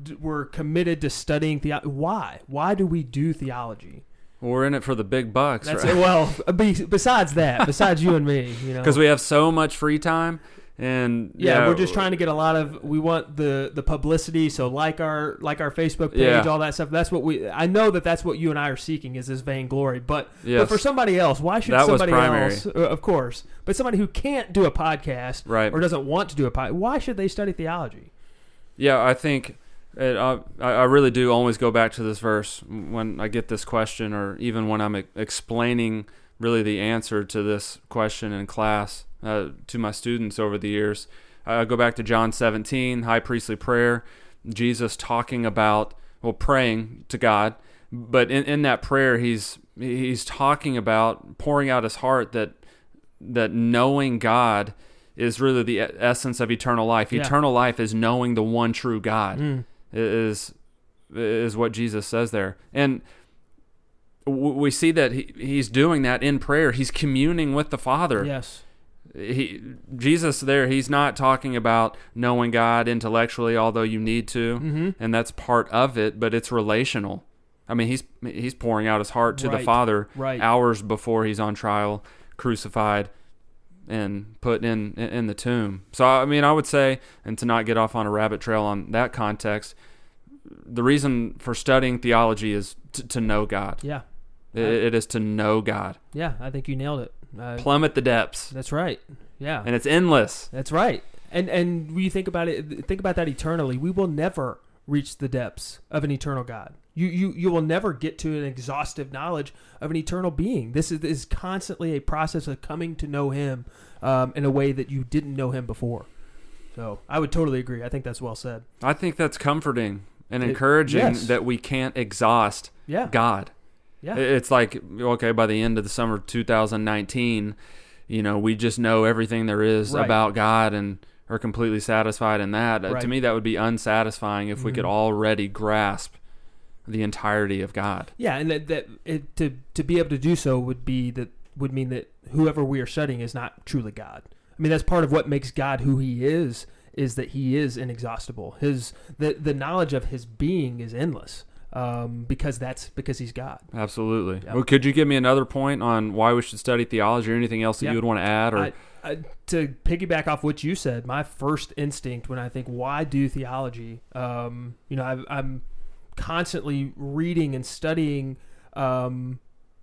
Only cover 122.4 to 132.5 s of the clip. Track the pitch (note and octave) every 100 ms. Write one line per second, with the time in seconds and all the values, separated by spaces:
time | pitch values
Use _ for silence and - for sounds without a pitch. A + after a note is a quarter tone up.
122.4 | G#2 - - - - F3+ B3 A#2 A#2 G2
123.4 | F#2+ - - - _ - D3 C3+ C3+ C3
124.4 | - B2+ A2+ - - G2+ B2 A#2 A#2 A2+
125.4 | A2 G#2+ A2+ A2 G2+ - A#2 G#2 - A#2+
126.4 | A2 A2 G#2+ G#2+ G#2+ G#2+ G2 B2+ A#2+ A2
127.4 | G#2 G#2 - - - - - A2 G#2 G#2
128.4 | A2 A2 A#2 A#2+ A2+ A2+ A2 A2+ A2+ A#2
129.4 | A2 G#2 A2 A2 G#2+ C#3 A2+ A2 A2 G#2+
130.4 | G#2+ A2+ A2 G#2 G2+ F#2+ - - - A2+
131.4 | A#2 A2+ A2+ G#2+ A2 A2 A2 G#2 A2 G#2
132.4 | G2